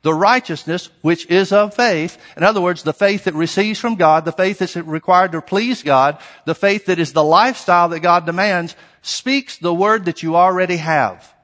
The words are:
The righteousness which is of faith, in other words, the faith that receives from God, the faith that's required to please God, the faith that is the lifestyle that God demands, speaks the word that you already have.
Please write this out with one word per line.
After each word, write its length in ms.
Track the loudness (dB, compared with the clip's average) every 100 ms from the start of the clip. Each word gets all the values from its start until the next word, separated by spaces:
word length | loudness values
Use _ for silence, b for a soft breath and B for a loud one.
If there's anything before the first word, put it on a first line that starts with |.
The 140 | 0
righteousness 720 | 2 2 2 0 -10 -6 -6 -8 _
which 240 | -2 -2 0
is 260 | 0 2
of 220 | 2 0
faith, 440 | 0 0 0 -4 -10 B 0
in 60 |
other 180 | 0 2
words, 220 | -2 -2
the 100 | -6
faith 320 | -2 -2 0
that 100 | -4
receives 440 | -4 -4 -2 -2 -2
from 160 | -4
God, 300 | 2 4 4
the 80 | 0
faith 260 | -2 -2 -2
that's 160 | -6
required 560 | -6 -8 -8 2 2 2
to 100 | -4
please 440 | -4 -4 -2 -4
God, 340 | 0 2 2 -2 B B
the 120 | -8 -2
faith 300 | 0 -2 -2
that 120 | -2
is 140 | -2
the 100 | 0
lifestyle 680 | 4 4 4 -2 0 2 2
that 100 | 0
God 260 | 2 2 0
demands, 480 | -2 -2 -2 -6 -12 b b
speaks 560 | -12 -8 -2 -4 -4 -8
the 140 | -4
word 340 | 0 2 2 -2
that 140 | -6
you 120 | -2
already 440 | 2 4 2 -2 -2
have. 540 | -2 0 0 -4 _ _